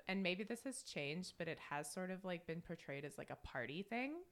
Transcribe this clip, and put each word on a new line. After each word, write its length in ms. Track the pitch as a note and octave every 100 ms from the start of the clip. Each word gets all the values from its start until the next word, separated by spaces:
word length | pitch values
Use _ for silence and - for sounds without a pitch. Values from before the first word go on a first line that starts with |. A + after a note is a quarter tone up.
| -
and 160 | G3
maybe 220 | F#3 F#3
this 180 | G#3+ A#3
has 180 | C4+ B3
changed, 520 | - - C#3+ D#3 F3+ -
but 100 | E3
it 100 | C#3+
has 320 | - C#3+ D3+
sort 200 | - F#3
of, 120 | F#3
like, 220 | F#3+ F3 F3
been 140 | E3
portrayed 440 | - E3+ - C#3
as, 120 | C#3+ -
like, 120 | -
a 60 | C3+
party 460 | - C3+ A#2 D3+
thing. 320 | G3 A#3 C4+ D#4+ F#4